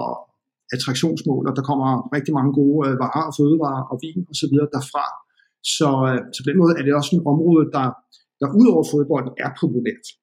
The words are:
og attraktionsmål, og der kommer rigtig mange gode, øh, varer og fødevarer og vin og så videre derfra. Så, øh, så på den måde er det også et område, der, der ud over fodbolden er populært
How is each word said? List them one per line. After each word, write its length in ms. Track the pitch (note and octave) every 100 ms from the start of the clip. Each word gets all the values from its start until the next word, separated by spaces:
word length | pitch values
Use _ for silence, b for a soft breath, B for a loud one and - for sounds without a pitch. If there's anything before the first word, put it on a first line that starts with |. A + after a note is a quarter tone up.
og 80 | - - - _ _ _ - B2+
attraktionsmål, 680 | C3+ B2+ E3 D#3 - C3+ C#3+
og 40 | C3+
der 60 | C3+
kommer 200 | C#3 C3 B2+ - D3
rigtig 180 | C#3+ C#3+
mange 140 | C#3 C#3+
gode, 180 | C#3+ D#3 C#3
øh, 60 | B2+
varer 220 | B2 C3+ D#3+
og 40 | C#3+
fødevarer 440 | D3 D#3+ D3 C3 C3+
og 40 | C#3+
vin 180 | D#3+ F3 F3
og 40 | D3+
så 40 | C#3+
videre 180 | C#3 D3 C3+
derfra. 280 | C3 D3 C#3+ - _ _ _ _ - -
Så, 100 | D3+ C3+ C3
øh, 120 | B2+ -
så 60 | -
på 40 | C3
den 80 | F3+
måde 100 | E3+ E3
er 40 | C#3
det 80 | D3
også 120 | C#3+ F3
et 100 | D3
område, 320 | D3 E3+ D#3+ C#3+ C#3+
der, 100 | C3 - _ b b -
der 80 | C#3 G3+
ud 80 | A#3+
over 100 | E3 D3
fodbolden 400 | D3 C#3+ D3 B2+ - C#3
er 60 | -
populært 460 | C#3+ A#2+ A2+ - - -